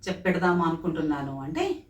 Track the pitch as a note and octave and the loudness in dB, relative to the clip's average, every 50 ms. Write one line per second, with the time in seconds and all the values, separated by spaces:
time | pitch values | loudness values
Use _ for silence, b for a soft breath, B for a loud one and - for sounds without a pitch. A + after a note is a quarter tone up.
0 | - F#3 F#3 - - F#3+ F3+ - F3+ F3+ F3 F3 E3+ E3 E3 D#3+ - E3+ D#3+ D#3+ | -4 -4 -6 -2 2 2 2 4 4 4 4 4 2 2 0 0 -2 -2 -2 0
1 | D#3 D3+ D3 C#3+ C#3 C#3 C3+ C3+ C3+ C#3 E3 - F4+ G4 - - - - | 0 0 0 -2 -2 -6 -6 -8 -8 -6 -2 -2 0 0 -2 -4 -8 -18